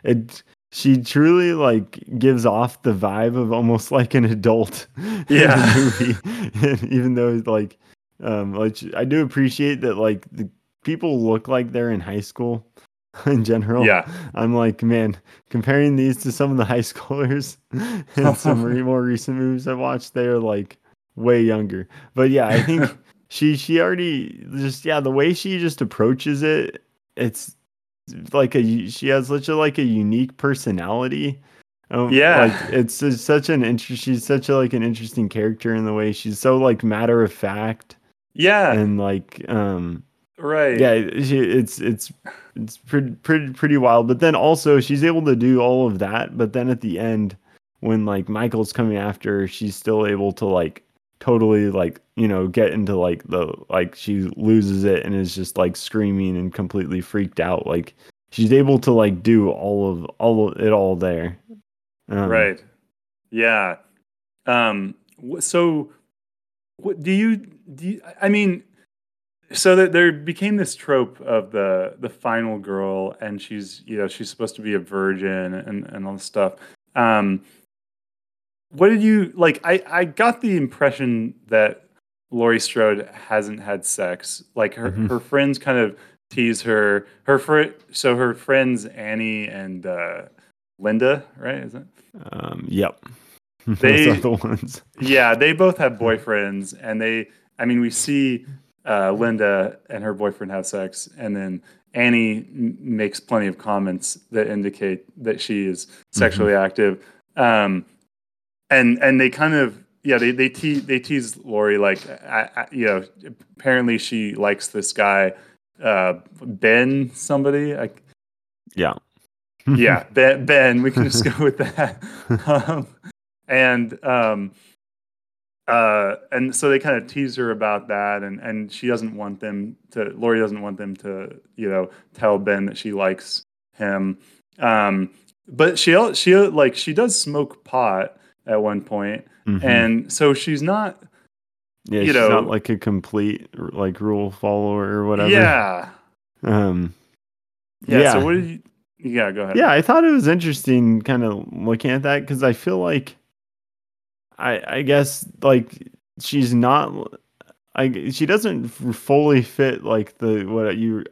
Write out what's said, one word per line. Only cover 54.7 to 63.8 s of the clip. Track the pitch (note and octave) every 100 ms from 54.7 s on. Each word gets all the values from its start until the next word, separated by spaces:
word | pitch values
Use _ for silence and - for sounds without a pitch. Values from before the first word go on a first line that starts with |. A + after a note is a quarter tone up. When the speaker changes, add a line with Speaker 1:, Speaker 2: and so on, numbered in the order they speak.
| G2
Speaker 1:
it | G2+ F2+
and | -
is | G2 F#2
just, | F#2+ F#2 -
like, | F2+ F2+
screaming | - A2 G#2 G2 F#2+ F2+
and | F2+
completely | - F#2 G2+ E2+ F2+
freaked | F2 G#2 F#2+ -
out. | F2 F2 -
Like, | E2+ E2+ - _ _ _
she's | - A2
able | C3+ C#3 C3+
to, | C3
like, | A#2 G#2 F2+
do | G#2+ A2+ G2+
all | - G2 G2+ G2
of, | F2 E2 -
all | A#2 A2+ G#2+
of | -
it | G#2+
all | G#2+ F#2+ F2+
there. | F#2 E2+ F2 F#2 - G#3+ _ _ _ _ -
Um, | G2+ G#2
Speaker 2:
Right. | A2+ G#2 F#2 - _ _ _ _ _ _
Yeah. | A2+ A#2 A2 F#2+ E2+